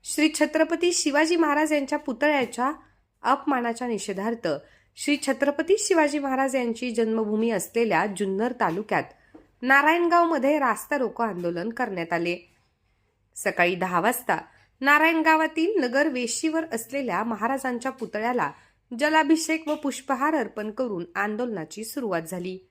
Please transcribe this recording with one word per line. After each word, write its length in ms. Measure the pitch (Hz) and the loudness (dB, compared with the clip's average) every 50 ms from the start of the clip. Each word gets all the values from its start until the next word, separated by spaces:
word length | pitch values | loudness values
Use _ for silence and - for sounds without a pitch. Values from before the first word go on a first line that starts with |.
| _ | _
श्री 240 | - - - 302 311 311 - | -6 0 2 2 2 4 2
छत्रपती 520 | 302 302 302 311 320 311 339 330 349 359 | 0 0 2 0 2 2 0 0 0 0
शिवाजी 440 | 349 - - 302 269 294 320 320 349 | 0 0 -2 0 2 2 2 2 2
महाराज 360 | 330 330 294 285 294 311 302 | 2 2 2 2 2 2 2
यांच्या 260 | 311 294 277 - 294 294 | 2 0 0 -2 -4 -4
पुतळ्याच्या 760 | 302 - 240 - 294 302 294 277 247 - - - 247 269 311 - - _ _ _ _ _ _ _ | -4 -6 -4 0 2 2 2 2 0 -2 -4 -2 -2 -2 -4 -6 -14 _ _ _ _ _ _ _
अपमानाच्या 640 | - 240 269 277 - 302 277 247 240 233 226 233 254 240 | 0 0 2 2 2 0 0 0 0 -2 -4 -4 -4 -4
निषेधार्थ 600 | 226 196 - - 190 190 196 226 233 226 - 170 143 147 - - _ _ _ _ _ | -4 -4 -4 -6 -6 -4 -4 -4 -4 -2 -2 -4 -4 -4 -6 -16 _ _ _ _ _
श्री 200 | - - 285 294 285 - | -6 0 0 0 0 0
छत्रपती 480 | 277 269 269 269 277 285 294 302 330 392 440 | -4 0 2 0 0 0 0 2 2 2 2
शिवाजी 400 | - - 381 330 302 285 285 302 | 2 2 4 4 4 4 2 -2
महाराज 380 | 277 269 262 262 269 269 247 | -2 -2 0 0 0 0 0
यांची 340 | 262 247 233 226 226 254 247 | 0 0 0 -2 -4 -4 -4
जन्मभूमी 600 | 220 233 226 220 220 226 220 208 214 214 226 233 | 0 0 0 2 0 0 0 0 0 0 2 2
असलेल्या 560 | 226 185 - - - 226 233 220 180 160 185 214 196 | 0 -2 -4 -2 -2 0 2 2 2 2 2 0 -2
जुन्नर 360 | - 208 190 190 196 226 247 240 - | -2 -2 -2 0 -2 -2 -2 0 0
तालुक्यात 420 | 220 175 165 190 214 - 196 156 - - - _ _ _ _ - _ _ _ _ | 0 0 0 -2 -2 0 0 0 0 -2 -14 _ _ _ _ -20 _ _ _ _
नारायणगावमध्ये 960 | 240 254 269 277 285 311 330 349 349 339 339 349 339 330 339 294 233 277 302 302 | 2 4 4 6 6 4 4 4 4 4 4 4 4 4 2 2 2 2 2 4
रास्ता 400 | 277 240 214 - - - 294 277 | 2 0 0 -2 -2 -4 -2 0
रोको 240 | 254 214 - - | 0 -2 0 -2
आंदोलन 460 | 233 220 185 175 175 170 175 170 180 226 | -2 -2 -2 -4 -4 -4 -4 -2 -6 -6
करण्यात 440 | 226 - 254 220 196 175 165 165 | -4 -4 -4 -4 -2 -6 -2 -2
आले. 420 | 175 170 170 175 175 175 - _ _ _ _ _ _ _ _ _ _ _ _ _ _ _ _ _ _ | -2 0 0 -2 -2 -4 -8 _ _ _ _ _ _ _ _ _ _ _ _ _ _ _ _ _ _
सकाळी 380 | - - 202 180 - 175 175 185 | -4 -4 -2 2 2 2 2 2
दहा 260 | 170 185 180 180 170 | -2 -2 0 0 2
वाजता 360 | 175 226 254 - - - 175 - - - _ _ _ _ _ _ | 2 2 0 0 0 0 -2 -2 -2 -12 _ _ _ _ _ _
नारायणगावातील 1000 | 254 277 294 302 311 330 330 320 311 320 311 311 320 311 320 330 320 392 440 370 | 4 4 6 6 6 4 2 4 4 4 4 4 2 0 0 0 0 0 2 0
नगर 280 | 262 247 233 277 294 320 | 0 2 2 2 2 2
वेशीवर 560 | 254 254 247 226 - - - 320 311 330 320 320 | 0 -2 -4 -4 -4 -2 -2 -2 -2 -2 -4 -4
असलेल्या 520 | - 226 226 - 269 277 269 233 175 185 220 | -6 -8 -8 -6 -6 -4 -4 -2 -2 -2 -2
महाराजांच्या 680 | 233 226 196 214 240 269 269 - 254 247 233 240 262 | -4 -4 -2 -2 -2 -2 -2 -2 -4 -4 -4 -4 -6
पुतळ्याला 580 | 254 - 226 175 - 214 220 240 247 240 156 143 - - - _ _ _ _ _ 247 226 | -6 -6 -10 -8 -6 -4 -2 -2 0 0 -2 -2 -4 -12 -20 _ _ _ _ _ -4 -2
जलाभिषेक 680 | 285 302 311 311 311 285 320 320 - - 320 311 320 294 | 0 2 4 4 4 4 2 2 2 -2 -4 -4 -2 -4
व 60 | 302 | -4
पुष्पहार 600 | 302 - 277 - - - - 269 240 277 302 320 | -2 -4 -6 -6 -6 -4 -4 -2 0 0 0 0
अर्पण 360 | 294 226 202 - 214 208 214 | 0 -2 -4 -6 -8 -8 -8
करून 340 | 208 - 262 240 202 170 175 170 - | -4 -4 -4 -4 -4 -6 -8 -8 -4
आंदोलनाची 680 | 196 202 208 214 214 254 247 214 175 156 156 - 208 220 | -4 -4 -2 -2 -4 -4 -4 -4 -8 -8 -10 -12 -14 -12
सुरुवात 380 | - - 285 247 208 180 165 | -10 -8 -6 -4 -2 -2 -2
झाली. 360 | 160 160 185 180 175 185 185 190 _ _ | -4 -4 -8 -8 -6 -8 -10 -10 _ _